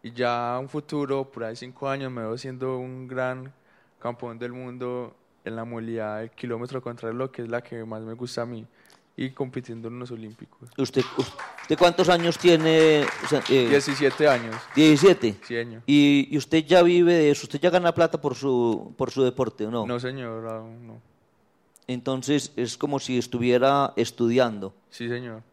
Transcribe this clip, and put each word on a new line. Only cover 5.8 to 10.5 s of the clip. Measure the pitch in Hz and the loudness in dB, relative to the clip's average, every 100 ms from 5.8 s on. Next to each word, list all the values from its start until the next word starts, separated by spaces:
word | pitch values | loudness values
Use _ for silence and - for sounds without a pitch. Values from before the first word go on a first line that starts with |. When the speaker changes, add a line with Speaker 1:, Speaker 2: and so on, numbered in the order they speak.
| 113 113 107 107 | -8 -6 -6 -8
Speaker 1:
del | 113 | -10
kilómetro | _ 123 117 120 131 | _ -8 -8 -8 -10
contrarreloj, | 123 120 113 117 131 | -10 -10 -10 -6 -8
que | - | -8
es | 113 | -8
la | 120 | -8
que | - 117 | -8 -14
más | 113 110 | -12 -12
me | 110 | -12
gusta | 113 123 - | -12 -10 -8
a | 117 | -8
mí, | 117 113 _ _ _ _ - | -10 -16 _ _ _ _ -10
y | 131 | -10
compitiendo | 131 135 131 123 117 113 | -8 -8 -8 -12 -12 -12
en | 123 | -12
los | 123 | -14
Olímpicos. | 117 110 110 - | -14 -16 -18 -20